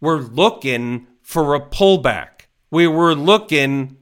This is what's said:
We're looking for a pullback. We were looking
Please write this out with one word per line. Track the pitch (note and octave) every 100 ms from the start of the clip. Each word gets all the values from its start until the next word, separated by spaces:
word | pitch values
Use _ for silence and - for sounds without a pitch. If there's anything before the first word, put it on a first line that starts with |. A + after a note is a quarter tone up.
We're | D3+ D#3
looking | A#2+ A#2+ G#3 - C3+ A#2+ A#2+ A#2+ - _
for | - E3+ D3
a | C#3+ C#3+
pullback. | - G3 F#3+ B2+ G2 - _ _ _ _
We | D#3+ E3+
were | D#3 E3+
looking | D3+ D#3 G#3+ G#3+ D3 C3+ C#3 C3 -